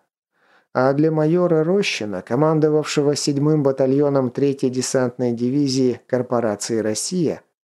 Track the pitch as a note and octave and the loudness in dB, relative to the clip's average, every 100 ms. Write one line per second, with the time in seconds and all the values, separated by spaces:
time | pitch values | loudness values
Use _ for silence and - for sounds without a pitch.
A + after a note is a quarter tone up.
0 | _ _ _ _ _ _ _ B2+ C3 C#3 | _ _ _ _ _ _ _ 0 2 2
1 | D#3 D#3 D#3 F3 F3 D#3 D#3 G3 G3 - | 2 2 2 2 2 2 2 0 -2 -4
2 | G#2+ F#2 - A#2+ D#3 D#3+ D3+ D3+ D3 - | -6 -8 -4 0 2 4 2 2 0 0
3 | C#3+ C#3+ - C#3 D3 D#3 C#3 C3+ C3 C#3 | 0 0 -2 0 2 2 2 0 2 2
4 | D3 C#3 B2+ A#2+ C#3 C3+ C3 B2+ B2 C3+ | 2 0 -2 0 -2 0 -2 -2 -2 0
5 | B2+ - B2 A#2 B2 C#3 C#3+ C3 B2+ A2+ | -2 -2 -4 -2 -2 0 0 0 0 -2
6 | - B2+ B2 A#2+ A2+ G#2 - A2+ G#2+ G#2+ | -4 -4 -2 -2 -2 -4 -4 -2 -2 -4
7 | - F#3 C#3+ E2 - _ | -4 -2 -2 -4 -10 _